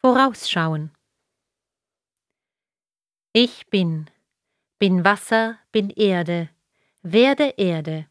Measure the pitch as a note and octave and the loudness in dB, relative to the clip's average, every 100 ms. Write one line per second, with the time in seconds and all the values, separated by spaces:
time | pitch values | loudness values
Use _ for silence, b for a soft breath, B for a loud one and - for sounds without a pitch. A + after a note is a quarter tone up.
0 | B3+ B3+ C4+ A3 - F3+ D#3+ D#3 D3+ _ | 2 4 2 0 -6 -2 -2 -2 -8 _
1 | _ _ _ _ _ _ _ _ _ _ | _ _ _ _ _ _ _ _ _ _
2 | _ _ _ _ _ _ _ _ _ _ | _ _ _ _ _ _ _ _ _ _
3 | _ _ _ A3 A#3+ - - G3+ F3 D#3+ | _ _ _ 2 2 -2 -4 -2 0 -4
4 | D3+ _ _ _ _ _ _ _ G3+ F#3 | -10 _ _ _ _ _ _ _ 0 2
5 | F3 G#3 - A3 A3+ A3+ _ A3 G3+ - | 2 0 0 0 0 -6 _ -4 -4 0
6 | G#3+ F3+ E3+ F3 E3 _ _ _ _ _ | 0 0 -2 -4 -6 _ _ _ _ _
7 | F3+ F#3+ B3+ C#4 D4 - F#3+ E3 D#3 D#3 | -2 2 2 2 -2 0 -2 -2 -6 -10
8 | D3+ | -12